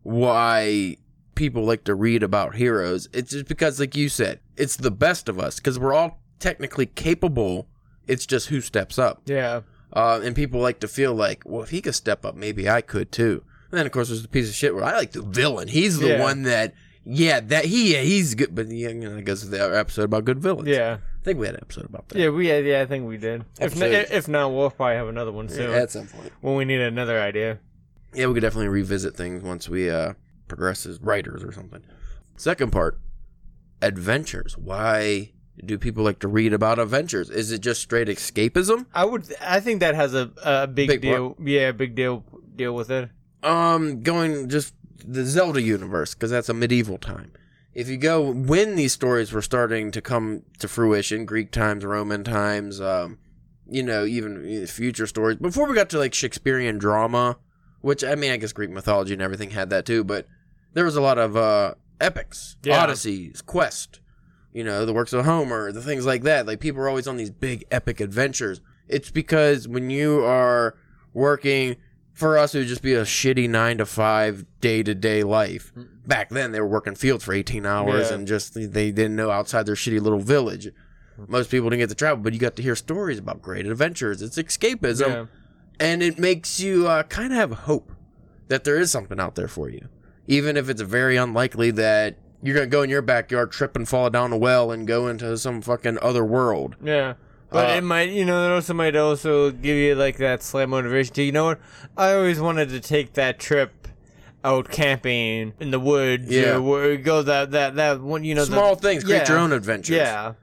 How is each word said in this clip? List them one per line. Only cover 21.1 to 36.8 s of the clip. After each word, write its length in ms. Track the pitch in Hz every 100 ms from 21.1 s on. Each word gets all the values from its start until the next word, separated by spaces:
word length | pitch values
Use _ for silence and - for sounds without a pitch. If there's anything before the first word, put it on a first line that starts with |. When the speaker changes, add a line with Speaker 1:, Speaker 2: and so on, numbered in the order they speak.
| -
Speaker 1:
think 140 | - 160
we 60 | 104
had 80 | -
an 60 |
episode 220 | - - -
about 220 | - -
that. 80 | 202
Speaker 2:
Yeah, 120 | 160
we 180 | 151 175
had, 180 | 147 143
yeah, 160 | 139
I 40 | 131
think 200 | 139 117
we 120 | 110
did. 260 | 113 117 113 -
If 160 | - 151
not, 140 | 185
Speaker 1:
Episode 240 | 214 208 196
Speaker 2:
if 120 | 151
not, 180 | 147 139
we'll 160 | 131 139
probably 260 | - 127 117
have 140 | 113
another 240 | 117 113
one 160 | 104 110
Speaker 1:
Yeah, 60 | -
Speaker 2:
soon. 160 | 120
Speaker 1:
at 180 | 120 120
some 160 | 104 101
point. 240 | - - -
Speaker 2:
When 160 | 135 135
we 80 |
need 160 | 131 131
another 400 | 120 117 120 113
idea. 400 | 101 104 110 110 - - _ - -
Speaker 1:
Yeah, 140 | - 127
we 80 | 120
could 40 |
definitely 260 | 110 110 104
revisit 460 | 101 95 98 95 -
things 260 | 90 90
once 240 | 92 90 85
we, 220 | 90 90
uh, 240 | 82 82 - _ - -
progress 380 | 87 92 90 -
as 160 | 87
writers 420 | 107 104 78 -
or 80 | 95
something. 300 | 98 95 95 - - - - _ -
Second 340 | 151 180 120
part, 260 | 98 82 - - - - - - - - -
adventures. 760 | 104 95 90 131 156 - 90 -
Why 760 | 90 98 110 107 107 101 104 _ _ -
do 140 | 92 104
people 260 | 120 110
like 160 | 107 98
to 80 | 101
read 260 | 107 113
about 260 | 104 110
adventures? 500 | 117